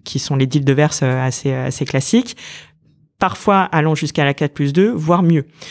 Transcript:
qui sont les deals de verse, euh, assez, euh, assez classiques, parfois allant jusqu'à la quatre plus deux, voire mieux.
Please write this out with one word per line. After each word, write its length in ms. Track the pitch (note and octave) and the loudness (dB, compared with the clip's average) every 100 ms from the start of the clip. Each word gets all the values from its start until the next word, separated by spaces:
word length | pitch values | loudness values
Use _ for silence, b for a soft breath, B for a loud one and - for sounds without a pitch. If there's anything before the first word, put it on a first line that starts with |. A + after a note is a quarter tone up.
qui 160 | - - | -10 -8
sont 160 | - C3+ | -4 -2
les 120 | C3+ | 0
deals 180 | D3 C#3 | 0 2
de 80 | |
verse, 280 | C3+ D#3 - | 2 2 0
euh, 200 | C3 B2+ C3 | -2 0 -2
assez, 260 | - C#3 | -2 -4
euh, 160 | C3 C3 | -4 -4
assez 180 | - C3+ | -6 -4
classiques, 500 | C3+ - A#3 B3+ - B B B B _ _ _ - | -2 2 0 0 -10 B B B B _ _ _ -4
parfois 420 | F#3 G#2+ - G3 | -4 -2 2 2
allant 340 | F#3 D#3+ D#3 D#3 | 2 2 2 0
jusqu'à 300 | D3+ - C#3+ | -2 0 0
la 80 | |
quatre 200 | C#3 D3 | 0 -2
plus 200 | - C#3+ | -2 0
deux, 180 | D3+ G#3 | 2 2
voire 320 | G3+ D#3 F3 | 2 0 2
mieux. 220 | E3+ D#3+ C#3 B B | 4 2 0 B B